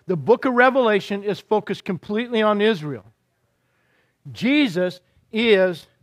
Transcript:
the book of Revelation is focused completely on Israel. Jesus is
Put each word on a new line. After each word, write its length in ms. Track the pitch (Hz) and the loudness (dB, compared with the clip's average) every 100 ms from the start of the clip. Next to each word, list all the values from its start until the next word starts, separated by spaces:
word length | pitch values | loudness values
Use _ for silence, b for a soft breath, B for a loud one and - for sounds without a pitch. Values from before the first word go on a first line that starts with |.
| b | b
the 100 | 170 | -2
book 280 | 131 240 | 2 2
of 80 | 269 | 2
Revelation 720 | 240 254 262 233 208 - 202 | 4 4 4 2 0 -2 -8
is 160 | 202 185 | -6 -6
focused 440 | - 214 - 190 | -2 -2 -2 -8
completely 580 | - 180 - 208 240 226 | -6 -8 -6 -6 -2 0
on 180 | 214 208 | 0 2
Israel. 460 | 214 190 151 120 - _ _ _ _ _ _ _ _ _ _ _ 139 | 0 0 -6 -12 -14 _ _ _ _ _ _ _ _ _ _ _ -20
Jesus 720 | 110 226 294 262 170 180 180 _ _ _ | -6 0 2 0 0 -4 -6 _ _ _
is 540 | 220 233 190 185 160 - _ | -2 2 4 2 -2 -12 _